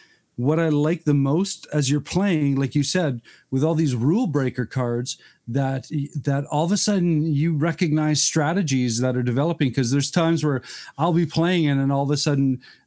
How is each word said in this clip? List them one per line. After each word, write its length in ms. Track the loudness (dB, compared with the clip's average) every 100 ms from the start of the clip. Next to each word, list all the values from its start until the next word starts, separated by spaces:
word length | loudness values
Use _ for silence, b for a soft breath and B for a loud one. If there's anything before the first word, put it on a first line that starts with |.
| b b _ -4
what 240 | 0 0
I 100 | 0
like 340 | 0 0 -2 0
the 80 |
most 540 | 2 2 0 0 -4 -4
as 200 | -2 0
you're 100 | 0
playing, 540 | -2 -2 0 2 0 0
like 180 | 0
you 80 | 0
said, 400 | 0 0 0 -4 B B B
with 120 | 0
all 120 | 0 2
these 200 | 0 0
rule 300 | 2 2 0
breaker 400 | 0 0 -2 -4
cards, 520 | -4 -2 -2 -4 -8 B B -6
that, 400 | -2 -2 -4 -6 -6 -6 -6
that 220 | -4 -4 -2
all 200 | -2 0
of 60 |
a 60 | 0
sudden 540 | 2 2 2 2 0
you 240 | 0 0 0
recognize 640 | -2 0 0 0 2 2
strategies 760 | 2 2 0 0 0 0 0 0
that 140 | 0 0
are 60 |
developing. 500 | 0 0 0 0 0
'Cause 200 | 0 0
there's 180 | 0 0
times 340 | 2 2 2
where 200 | 0 -2 B B B -2
I'll 160 | 0
be 140 | 2 0
playing 400 | 0 2 2 2
and 120 | 2
then 120 | 0
all 100 | 0
of 60 | 0
a 80 | 0
sudden, 440 | 0 2 2 0 B B